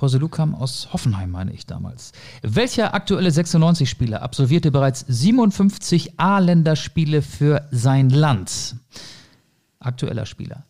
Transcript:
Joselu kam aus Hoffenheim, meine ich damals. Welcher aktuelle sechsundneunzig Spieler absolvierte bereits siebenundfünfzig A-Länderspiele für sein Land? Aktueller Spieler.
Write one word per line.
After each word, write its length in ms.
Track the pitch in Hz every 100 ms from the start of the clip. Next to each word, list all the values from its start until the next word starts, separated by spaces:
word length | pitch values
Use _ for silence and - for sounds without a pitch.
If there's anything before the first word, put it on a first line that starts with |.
Joselu 280 | 135 131 160
kam 260 | - 156
aus 400 | - 131 - -
Hoffenheim, 360 | 185 127 98 92
meine 220 | 90 95
ich 140 | - -
damals. 460 | 87 92 - - - - -
Welcher 540 | 110 120 247 - 214
aktuelle 360 | 202 - 185 180
sechsundneunzig 600 | 151 175 165 165 170 131
Spieler 320 | - 120 107
absolvierte 480 | 123 - 127 165 151
bereits 340 | 135 135 127 -
siebenundfünfzig 1120 | 117 175 254 220 - 196 - - 175 - -
A-Länderspiele 1040 | 180 196 175 170 160 151 - 170 151 151
für 480 | 143 - 147 147 -
sein 380 | 123 127 135 131
Land? 680 | 139 156 104 90 - - 117 - - - - _ _ _ _ _ _
Aktueller 460 | 127 123 - 110
Spieler. 400 | 104 - - -